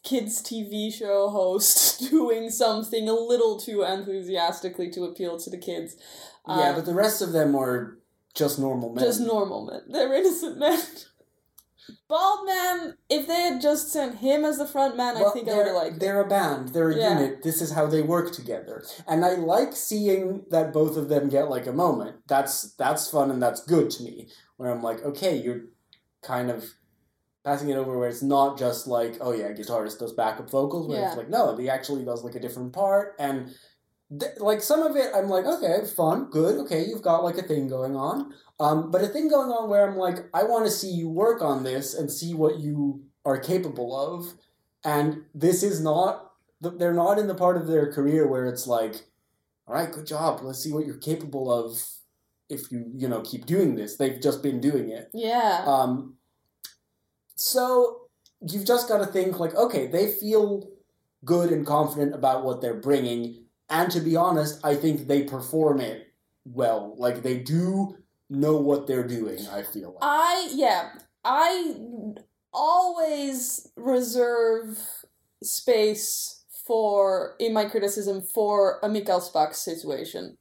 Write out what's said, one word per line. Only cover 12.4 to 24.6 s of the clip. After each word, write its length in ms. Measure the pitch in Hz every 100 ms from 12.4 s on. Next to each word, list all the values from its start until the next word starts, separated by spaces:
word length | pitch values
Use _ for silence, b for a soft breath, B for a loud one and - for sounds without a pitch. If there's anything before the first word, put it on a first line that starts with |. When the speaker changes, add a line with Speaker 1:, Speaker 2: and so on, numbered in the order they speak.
| 392 370 359 349 330 - _
Speaker 1:
if 180 | 294 277
they 140 | 339
had 200 | 349 254
just 280 | 294 302 -
sent 260 | 311 269 226
him 260 | 254 294 302
as 120 | 277
the 100 | 277
front 300 | 277 277 240
man, 200 | 247 226
I 40 |
Speaker 2:
Well, 100 | 202
Speaker 1:
think 160 | 240 226
I 40 |
Speaker 2:
they're, 60 | 208
Speaker 1:
would've 100 | 202 180
liked 200 | 165 160
it. 40 |
Speaker 2:
they're 220 | 196 202
a 60 | 196
band. 420 | 196 170 135 127
They're 200 | 165 165
a 60 | 151
Speaker 1:
Yeah. 220 | 214 165
Speaker 2:
unit. 240 | 135 -
This 180 | 160 160
is 100 | 160
how 140 | 156 151
they 140 | 156
work 300 | 151 170 175
together. 500 | - 120 104 - 110 B B -
And 180 | 160 180
I 100 | 185
like 400 | 165 208 277 -
seeing 720 | - 214 208 185 185 196 -
that 220 | 165 147
both 220 | 151 151 156
of 120 | 139
them 200 | 143 139
get, 200 | 139 147
like, 180 | 127 127
a 60 |
moment. 440 | 135 175 120 104 - -
That's, 460 | 139 135 - -
that's 360 | - 135 151 -
fun 220 | 156 135
and 100 | 127
that's 200 | 123 - -
good 240 | 165 -
to 120 | -
me. 240 | 123 - - b b
Where 120 | -